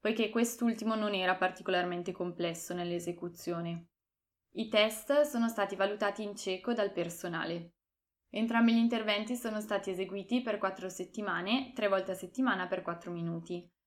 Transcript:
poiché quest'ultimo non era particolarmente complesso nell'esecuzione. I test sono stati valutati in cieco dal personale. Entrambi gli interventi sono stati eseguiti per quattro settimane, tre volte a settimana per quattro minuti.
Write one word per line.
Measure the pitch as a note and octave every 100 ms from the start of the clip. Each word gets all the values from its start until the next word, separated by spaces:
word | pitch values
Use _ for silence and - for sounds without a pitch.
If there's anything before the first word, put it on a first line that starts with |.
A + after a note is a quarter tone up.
poiché | G#3+ A3 G#3+
quest'ultimo | A3+ A#3 - A#3 G#3+ G#3+ A3
non | G#3
era | F#3+ F#3 F#3
particolarmente | F3+ - - F3+ F3+ F3 F3
complesso | F3+ F3+ E3+ E3+ E3 -
nell'esecuzione. | F3+ F3 F3 E3+ E3+ F3 E3+ - E3+ E3+ E3+ - _ _ _ _ _ _ -
I | A3+
test | G#3+ G#3+ A3 - C#4+
sono | C#4+ A#3+ A#3
stati | A3+ G3+ F#3+
valutati | G3 G#3 G3+ G3+
in | G#3 G3+
cieco | F#3+ F#3 -
dal | A3+ G3+
personale. | F#3 E3+ - F3+ E3 - E3+ E3+ _ _ _ _ _ _
Entrambi | G#3 A3+ A#3 A#3
gli | A3+
interventi | A#3 A#3 G#3+ G#3 A3 B3
sono | A3+ G#3+
stati | G#3+ G3 G3
eseguiti | F3+ F#3 G3 F#3+ B3
per | B3 G#3
quattro | F#3+ F#3+ F#3
settimane, | F3+ F3+ - G3+ E3+ F#3 B3+ C4
tre | - G#3
volte | G3 F#3
a |
settimana | F3+ F3+ - B3+ F#3+ F3+
per | F#3
quattro | F3 E3+ F3
minuti. | E3+ E3+ E3 E3 F3 - _